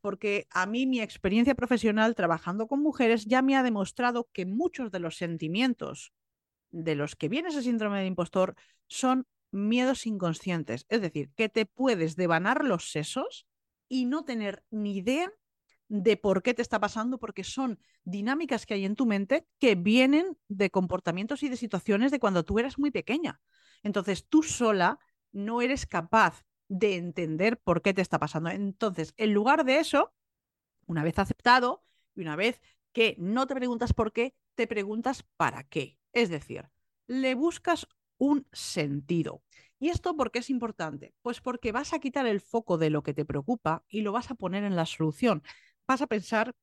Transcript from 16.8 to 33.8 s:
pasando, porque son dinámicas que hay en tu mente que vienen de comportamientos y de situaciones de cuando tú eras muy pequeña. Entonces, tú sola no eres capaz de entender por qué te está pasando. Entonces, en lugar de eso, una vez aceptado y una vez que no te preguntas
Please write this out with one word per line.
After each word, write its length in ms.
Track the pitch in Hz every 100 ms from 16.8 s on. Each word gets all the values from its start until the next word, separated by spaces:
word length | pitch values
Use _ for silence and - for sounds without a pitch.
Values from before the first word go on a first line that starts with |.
pasando, 380 | 202 226 233 262
porque 260 | 220 190
son 360 | 180 - 262 208 _ _
dinámicas 600 | - 196 208 277 320 240 -
que 80 |
hay 100 | 202
en 100 | 190
tu 120 | 208 247
mente 400 | 202 196 302 - _
que 160 | 262
vienen 600 | 190 180 233 262 294 370 311 _
de 220 | 196 196
comportamientos 720 | 196 180 180 - 170 214 285
y 60 | 294
de 80 | 247
situaciones 540 | 233 185 - 202 262
de 100 | 277
cuando 240 | 208 180
tú 140 | 160 202
eras 200 | 254 -
muy 120 | 285
pequeña. 500 | 214 - 269 320 - _ _ _ _
Entonces, 440 | 208 202 190 185 -
tú 140 | 311
sola 560 | 311 - 240 202 175 294 _ _ _
no 300 | 202 202 240
eres 240 | 247 269 -
capaz 580 | 185 165 226 185 - _ _ _
de 280 | 185 208 185
entender 640 | 175 160 165 156 202 247
por 220 | - 170
qué 140 | 202
te 80 | 190
está 160 | 185 165
pasando. 320 | 147 156 165
Entonces, 640 | 190 202 190 220 175 156 -
en 160 | 214
lugar 320 | 202 214 311
de 140 | 262 277
eso, 340 | 311 285 403 _ _ _ _ _ _ _
una 180 | _ 165
vez 160 | 156 170
aceptado 640 | 196 - 247 254 247 - _ _ _
y 60 | -
una 160 | 165 151
vez 240 | 220 240 _ _ _
que 240 | - 220 -
no 280 | 175 226 262
te 80 |
preguntas 400 | 269 247 233